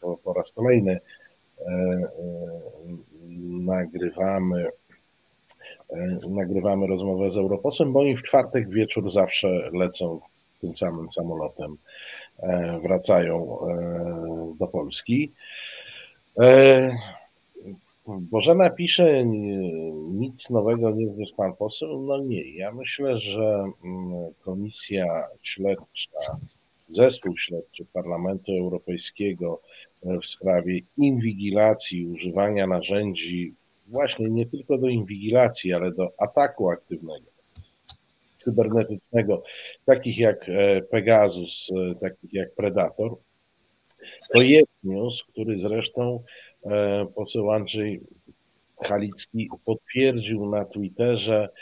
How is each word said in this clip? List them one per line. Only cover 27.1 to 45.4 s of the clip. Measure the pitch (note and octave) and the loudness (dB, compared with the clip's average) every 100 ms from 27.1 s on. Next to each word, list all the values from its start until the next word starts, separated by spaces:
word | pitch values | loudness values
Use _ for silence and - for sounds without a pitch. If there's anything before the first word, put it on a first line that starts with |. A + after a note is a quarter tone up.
| B2 F#2 E2+ | 4 -4 -6
śledczy | - E2+ - - E2+ | -6 -8 -10 -16 -12
Parlamentu | F#2 F2+ E2+ F2+ F#2+ G2 | -8 -6 -4 -4 -4 -2
Europejskiego, | F#2+ F2+ F2 - F2 - - G2+ F2 E2+ E2 - - - _ F2+ | -2 -2 -6 -6 -8 -8 -6 -4 -4 -6 -6 -12 -20 -20 _ -6
e, | F2+ | -4
w | - | -4
sprawie | - F#2+ F2+ E2+ F2+ - - | -2 2 2 2 -4 -4 2
inwigilacji, | C#3+ B2+ A2+ G2 G2+ G2 G#2+ G#2+ - F2 E2+ | 2 2 0 -2 0 4 4 4 -2 -6 -6
używania | E2 F2+ F2 G#2 G2+ F#2+ | -6 -4 0 0 2 0
narzędzi | F2+ F2 G2+ G#2 F2+ E2 F2+ E2+ - _ _ G2+ | 0 0 -2 -2 -4 -6 -6 -6 -12 _ _ -8
właśnie | B2 C#3+ - A2 | -4 -2 -2 -2
nie | A2+ A#2 | 0 -2
tylko | C#3+ - C3 | -4 -2 0
do | B2+ | 2
inwigilacji, | A#2+ G2 G2+ G#2+ B2 A#2+ - F#2 | 0 -2 -6 2 4 4 2 -2
ale | F2 F2+ | 0 -2
do | E2+ F#2 - | -2 -4 -2
ataku | G#2 - C#3+ - F#2+ | 0 2 0 0 -2
aktywnego, | E2+ - E2 D#2+ D2+ _ _ _ - - _ - - _ _ _ - | -2 -6 -12 -12 -14 _ _ _ -20 -20 _ -20 -20 _ _ _ -10
cybernetycznego, | - A2 A2 A2+ G#2 G#2 _ A#2 G#2 F2+ - - - - - | -2 0 2 2 0 -6 _ 0 2 0 -4 -18 -18 -4 0
takich | C3 B2+ G2 | 2 0 0
jak, | A2+ G2 - | 0 0 -4
e, | F#2+ G2+ F#2+ | 0 2 2
Pegasus, | F#2 A2+ G#2 A2 G#2 F2 F2 - - F#2 F2+ | -2 -2 4 4 4 0 -8 -10 -6 -4 -4
e, | |
takich | F2 F#2+ - - | -6 -8 -10 -10
jak | G2 - | -8 -8
Predator. | - G2+ F#2+ F2 - A2+ B2 _ _ _ _ _ _ _ _ - - - | -4 -2 0 -2 -2 -6 -8 _ _ _ _ _ _ _ _ -20 -20 4
To | A#2 | 6
jest | B2+ D3+ D3 _ | 10 10 8 _
news, | F#2+ G2 A#2+ A#2+ | -6 -4 -4 -6
który | - - | -10 -8